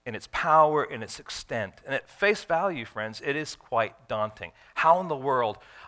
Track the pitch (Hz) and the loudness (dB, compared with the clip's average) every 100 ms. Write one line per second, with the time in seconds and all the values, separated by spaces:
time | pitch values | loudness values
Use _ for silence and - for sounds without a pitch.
0 | 123 110 - - 170 156 151 151 - 123 | -10 -10 -8 -4 4 6 6 4 -2 -6
1 | 104 - - - - 120 98 - - 135 | -10 -12 -12 -14 -8 -6 -6 -10 -6 -6
2 | - - 202 208 - 165 190 147 110 107 | -6 0 2 2 0 0 0 -4 -8 -8
3 | 110 110 139 147 147 - - 117 107 - | -8 -6 -4 -4 -6 -12 -2 0 0 -4
4 | - 110 107 - 87 - - - 160 180 | -6 -4 -4 -6 -12 -14 -10 2 4 4
5 | 180 139 135 127 110 104 - - | 2 -2 0 2 2 -2 -14 -20